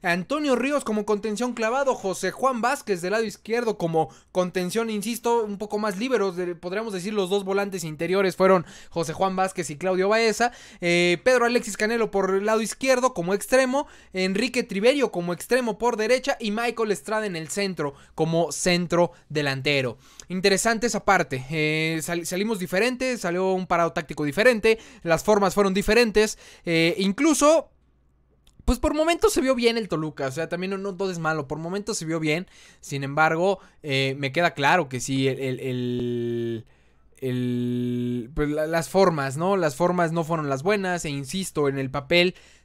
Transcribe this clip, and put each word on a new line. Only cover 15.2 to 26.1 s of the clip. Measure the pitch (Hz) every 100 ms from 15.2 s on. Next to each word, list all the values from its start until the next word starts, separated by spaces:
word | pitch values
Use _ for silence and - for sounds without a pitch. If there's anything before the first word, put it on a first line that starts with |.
| 175
extremo | 170 - 247 240 202
por | 233 220
derecha | 214 254 269 262
y | 226
Michael | 214 233 233 214
Estrada | 185 - 214 214
en | 165
el | 156
centro | 202 196 175 143 - -
como | - 160 165 160
centro | - 185 175 175 175 170 - -
delantero. | 151 143 135 139 143 127 110 - - -
Interesante | 185 196 190 226 226 240
esa | 202 -
parte, | 190 156 131 131
eh, | 160 151 156 160 160
sal-, | 156 175 165
salimos | 180 214 208
diferentes, | 180 185 240 254 262 247
salió | 180 180 190
un | 185 180
parado | 170 165
táctico | 175 151 147
diferente, | 147 139 240 220 220 220 - -
las | 170 160
formas | - 214 196
fueron | 202 196
diferentes, | 190 196 220 240